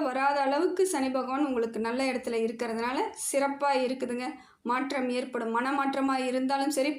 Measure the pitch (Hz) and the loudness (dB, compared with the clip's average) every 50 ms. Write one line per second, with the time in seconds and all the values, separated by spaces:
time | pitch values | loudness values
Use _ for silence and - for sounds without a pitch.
0 | 302 262 247 262 269 277 285 285 269 269 277 294 359 370 - - 381 - 311 269 | 2 2 2 2 2 4 4 4 2 2 2 2 2 2 2 2 0 2 2 0
1 | 262 262 254 262 240 247 262 277 302 269 254 233 226 220 226 214 220 226 240 254 | 0 0 0 0 -2 0 0 0 2 2 2 0 0 0 -2 -2 -2 0 0 0
2 | 269 262 247 247 - 247 233 226 226 226 226 226 240 226 220 226 233 247 262 302 | 0 0 0 -2 -2 -2 0 0 0 0 -2 -2 -4 -2 -2 -2 -2 -2 0 0
3 | - - - - - - - 269 277 277 277 277 285 285 277 262 262 247 262 254 | -2 -2 -4 -6 -6 0 0 2 2 0 0 0 2 2 2 2 2 0 -2 -2
4 | 254 233 240 247 254 285 311 - - - - _ - 226 247 254 262 269 277 269 | -4 -4 -4 -4 -4 -6 -8 -10 -16 -20 -18 _ -4 -2 0 0 0 -2 -2 -2
5 | 254 247 247 247 - 262 - 240 226 226 226 233 247 269 285 277 277 269 269 277 | -2 0 -2 -2 -4 -4 -4 -4 -2 -2 0 0 0 0 0 0 0 0 0 0
6 | 269 269 269 262 254 254 247 262 262 262 277 277 269 294 302 277 262 302 294 | 0 2 0 0 0 0 0 0 0 0 0 0 0 0 2 2 0 0 0